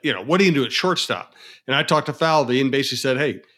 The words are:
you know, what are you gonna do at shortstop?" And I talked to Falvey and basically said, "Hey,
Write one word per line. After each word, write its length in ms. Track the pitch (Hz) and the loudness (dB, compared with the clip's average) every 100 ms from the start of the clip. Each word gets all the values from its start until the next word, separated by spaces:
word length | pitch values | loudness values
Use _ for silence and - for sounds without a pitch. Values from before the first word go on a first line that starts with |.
you 80 | 151 | -4
know, 100 | 98 | -4
what 200 | 110 185 | 0 2
are 20 | |
you 80 | 190 | 4
gonna 100 | 143 | 2
do 40 | 117 | 0
at 60 | |
shortstop?" 600 | - 185 175 - 92 - - - - - | -2 -2 -2 -4 -6 -8 -18 -20 -14 -2
And 100 | 139 | 0
I 80 | |
talked 240 | 151 151 143 | 2 0 0
to 60 | |
Falvey 480 | 135 160 156 127 127 | -2 2 2 2 2
and 100 | 135 | 2
basically 260 | 139 131 127 | 0 -2 -4
said, 200 | 135 127 | -2 0
"Hey, 240 | 147 - - | -2 -4 -12